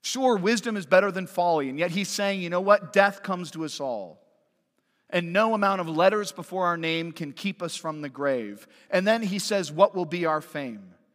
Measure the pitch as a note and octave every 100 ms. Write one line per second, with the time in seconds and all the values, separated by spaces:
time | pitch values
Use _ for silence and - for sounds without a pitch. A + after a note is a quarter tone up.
0 | - B3+ C4 A3 F#3 A#3 A#3 G#3+ D3+ F#3
1 | G3+ F#3 F3+ - F3 D#3+ C#3 C3+ F3+ F3
2 | G3 - G3+ G3 F3 F3+ G3 G#3 E3+ G3
3 | G3+ G3 - F3+ E3+ D#3+ D#3 - C#3 A2+
4 | F#2 D2+ _ _ _ _ _ _ _ _
5 | _ F3+ E3+ F#3 A3+ A3 G3+ F#3+ E3 D#3+
6 | F#3 G#3+ G3+ - E3 F#3 F3 E3+ D#3+ E3
7 | E3 D#3+ D#3 - G3 F3+ E3+ - D#3+ D#3
8 | D3 B2+ C#3+ C3 G#2+ G2+ - - _ F#3
9 | F#3+ A3+ G#3+ G3 - G3+ D#3 D3+ G3 F#3+
10 | E3 F3+ E3 D#3 D3 D3+ C3+ G#2+ F#2+ F2
11 | _